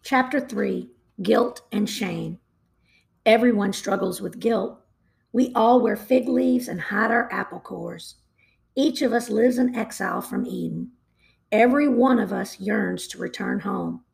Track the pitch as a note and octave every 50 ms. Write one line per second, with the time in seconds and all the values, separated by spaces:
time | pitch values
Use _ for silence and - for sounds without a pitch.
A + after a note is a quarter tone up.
0 | _ - C#4 B3+ B3+ B3+ - D4 - - A3+ G3+ G3+ G3 F#3+ F3+ - - - _
1 | _ _ _ - F#3+ F#3 A3+ - - - - - _ _ - G3+ G#3 - - -
2 | G#3 F#3 E3+ E3 E3 D#3+ E3+ - _ _ _ _ _ _ _ _ _ _ _ _
3 | _ _ _ _ _ A3+ A3 A#3 A3+ B3 A#3 G3+ G3+ G3 G3 - - G3 G3 F#3+
4 | F#3+ F#3 F3+ - G3+ F3+ E3 - - A3+ A#3 G3+ F#3+ - - - _ _ _ _
5 | _ _ _ _ _ _ - A#3+ B3+ B3+ - A#3 A3 A#3 B3 B3+ B3 A3 G#3 G#3+
6 | - - C4 C4 A#3+ B3+ B3+ B3+ C4 C4 B3+ B3 B3 - - F3+ - - G#3 G3+
7 | A3 A3+ A3+ A#3 A#3+ A#3+ - F#3+ F#3+ - F3+ F3+ - - G3 F3 E3+ E3+ F3 E3+
8 | - - - _ _ _ _ _ _ _ _ _ _ _ _ - C4+ D#4+ B3 -
9 | D4+ B3 A3 A#3+ A#3+ - G#3+ G#3+ A#3 B3+ B3 A#3+ B3+ B3+ B3 A#3 A3+ A#3 - -
10 | G3 F#3 F3+ F#3 - - - G3 - - F#3+ - E3+ E3 E3 E3 - - _ _
11 | _ _ _ _ _ _ _ _ _ _ - G#3+ A3+ B3 B3+ C#4+ D4 D4 B3 A#3
12 | A#3+ C4 B3+ A3+ G#3 F#3 G3+ F#3+ F#3+ G3 - - F#3+ G3+ G#3 G#3+ G3+ F3+ F3+ E3+
13 | - - - F#3 F3+ F3+ - - G3 F#3+ F#3+ G3+ G3 G3 F#3+ F#3+ F3 E3 E3+ -
14 | _ _